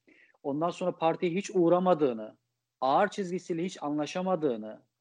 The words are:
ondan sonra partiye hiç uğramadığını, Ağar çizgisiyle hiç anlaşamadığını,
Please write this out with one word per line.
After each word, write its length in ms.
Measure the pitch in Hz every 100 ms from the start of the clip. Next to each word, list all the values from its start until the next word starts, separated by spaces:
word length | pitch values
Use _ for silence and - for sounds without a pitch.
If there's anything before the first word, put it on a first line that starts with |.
| _ _ _ _
ondan 280 | 147 143 170
sonra 220 | 165 180
partiye 400 | 170 160 165 180
hiç 180 | 170 -
uğramadığını, 840 | 202 170 175 185 170 147 113 110 - _ _ _ _
Ağar 280 | 131 156 202
çizgisiyle 560 | - 185 180 - 170
hiç 180 | 185 -
anlaşamadığını, 960 | 147 147 147 185 185 185 151 113 107 113 _ _